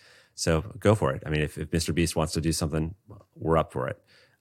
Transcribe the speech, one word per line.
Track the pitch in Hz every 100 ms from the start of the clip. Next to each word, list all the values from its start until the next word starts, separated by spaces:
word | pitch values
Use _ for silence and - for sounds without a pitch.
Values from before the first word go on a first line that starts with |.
| - - _
So | - 87 80 - -
go | 101
for | 110 69
it. | 69 76
I |
mean, | 76
if, | 76 -
if | 78
Mister | 82 85
Beast | 85 82
wants | 82 78
to | 82
do | 80
something, | 80 82 78 80 - - 107 -
we're | 82 78 80
up | 78
for | 65 65
it. | - _ _ _ _